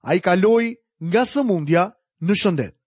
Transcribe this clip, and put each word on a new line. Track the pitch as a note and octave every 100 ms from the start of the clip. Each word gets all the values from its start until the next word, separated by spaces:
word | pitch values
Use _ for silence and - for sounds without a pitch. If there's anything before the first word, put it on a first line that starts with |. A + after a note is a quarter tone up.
Ai | A#2 F3
kaloi | F3+ F3+ G#3 A3+ A#3 - _ _
nga | E3 G3+ B3
sëmundja | C#4+ C4 F3+ D3 E3 F#3 _ _ _
në | E3 G3+
shëndet | G#3 D#3+ G#2 _